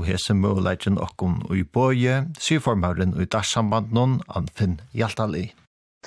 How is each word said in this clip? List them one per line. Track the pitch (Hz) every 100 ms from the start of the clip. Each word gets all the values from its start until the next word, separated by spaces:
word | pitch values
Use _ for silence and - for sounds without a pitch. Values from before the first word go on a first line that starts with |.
| 90
hesi | 92 -
møguleikin | 101 98 98 92 90 - 98
okkum | 90 - 92 85 -
í | 92 90
bogi, | 120 131 127 123 131 160 151
sier | - 160
formaurin | 131 104 87 87 92 78
í | 90
Dagsambandnum, | 107 98 120 107 110 107 117 131 127 -
Anfinn | - 69 - 101 80 - 117
Hjaltali. | 110 - 107 80 - - _ _ _ _